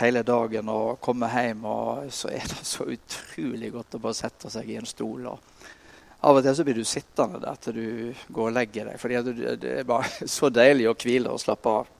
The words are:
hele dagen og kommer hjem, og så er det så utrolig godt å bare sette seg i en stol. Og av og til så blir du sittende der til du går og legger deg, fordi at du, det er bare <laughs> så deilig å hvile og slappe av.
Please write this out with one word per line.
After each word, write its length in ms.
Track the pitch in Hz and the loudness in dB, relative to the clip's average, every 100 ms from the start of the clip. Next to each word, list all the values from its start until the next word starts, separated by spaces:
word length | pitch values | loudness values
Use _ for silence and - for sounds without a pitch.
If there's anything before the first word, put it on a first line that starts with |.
hele 180 | 120 123 | 2 4
dagen 460 | 113 120 113 110 110 | 2 2 2 -2 -2
og 300 | 110 113 127 | 0 0 -2
kommer 300 | - 123 117 | -2 0 0
hjem, 300 | 123 120 110 | 0 0 -2
og 460 | 110 110 113 123 143 | -4 -2 -2 -4 -6
så 160 | - - | -8 -6
er 160 | - | -6
det 160 | - - - | -6 -8 -8
så 160 | - | -6
utrolig 840 | 135 123 - - - - 143 117 113 | -6 -6 -10 -14 -12 -6 -6 -4 -8
godt 240 | 120 - 117 | -10 -10 -6
å 40 | |
bare 140 | 117 113 | -4 -4
sette 320 | 113 - 110 | -6 -10 -12
seg 160 | 113 110 | -10 -8
i 80 | 110 | -10
en 80 | 120 | -10
stol. 380 | - 113 127 123 | -8 -8 -6 -10
Og 960 | - - - - - - - - - 147 | -12 -16 -20 -20 -20 -20 -20 -20 2 8
av 80 | 135 | 8
og 60 | |
til 100 | 135 | 8
så 120 | 139 143 | 4 2
blir 80 | 113 | 0
du 80 | 110 | -2
sittende 540 | 143 - - 117 143 | -4 -4 0 0 0
der 160 | - 143 | -8 -8
til 140 | - 113 | -8 -6
du 80 | 113 117 117 123 - 107 | -6 -6 -8 -10 -10 -2
går 140 | 113 | 0
og 40 | 120 | 0
legger 320 | 113 107 110 | -2 -4 -10
deg, 80 | - | -8
fordi 160 | 120 123 | -2 -2
at 140 | 123 | -2
du, 80 | 120 120 120 | -4 -4 -4
det 80 | 127 131 | -4 -4
er 80 | 123 | 0
bare 400 | 120 120 - - | 0 0 -6 -6
<laughs> 80 | - | 2
så 160 | 143 | 4
deilig 380 | 120 131 139 113 | 8 8 8 4
å 20 | 113 | 2
hvile 320 | 120 123 117 | 2 2 0
og 80 | 123 | -2
slappe 320 | - 107 117 110 | -2 0 2 0
av. 80 | - | 0